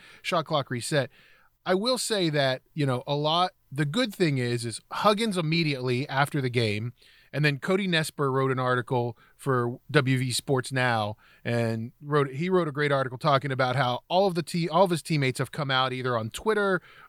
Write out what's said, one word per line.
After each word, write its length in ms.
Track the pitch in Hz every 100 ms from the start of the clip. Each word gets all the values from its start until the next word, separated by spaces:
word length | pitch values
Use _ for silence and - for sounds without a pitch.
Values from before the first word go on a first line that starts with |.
| - -
shot 240 | - 170 151
clock 240 | 151 -
reset. 400 | 123 - 147 120 - - _ _ _ -
I 80 |
will 240 | 190 240 254
say 320 | - 208 170
that, 320 | 147 135 131 -
you 140 | 156 139
know, 160 | 123 143
a 100 | 143
lot, 360 | 151 170 185 - _
the 140 | 135
good 300 | 147 214 240
thing 240 | 196 165 135
is, 260 | 123 120
is 160 | 117 - -
Huggins 460 | - 208 208 226 180
immediately 720 | 156 170 151 131 127 123 147
after 320 | 135 139 147
the 100 | 127
game, 440 | 120 110 104 120 - - - _
and 120 | 139
then 140 | 151 139
Cody 300 | - 190 190
Nesper 440 | 165 156 - 135
wrote 200 | 135 135
an 80 | 131
article 580 | 127 123 113 123 120 - - -
for 440 | 139 127 120 127 -
W 280 | 135 131 127
V 120 | 131
Sports 400 | 113 - 131 -
Now, 460 | 135 123 113 107 - - -
and 460 | 120 117 113 113 117 -
wrote, 300 | 147 147 139
he 180 | 135 180
wrote 200 | 185 156
a 40 |
great 200 | 139 147
article 260 | 139 127 123
talking 320 | 156 135 139
about 240 | 131 127
how 300 | 135 123 123 -
all 220 | 180 202
of 80 | 170
the 60 |
te-, 260 | 143 175 165
all 160 | 165
of 60 | 190
his 120 | 160
teammates 380 | - 151 131 -
have 100 | 131
come 180 | - 139
out 240 | 131 131
either 240 | 127 127 117
on 140 | 110
Twitter 500 | - 214 208 196 180 - -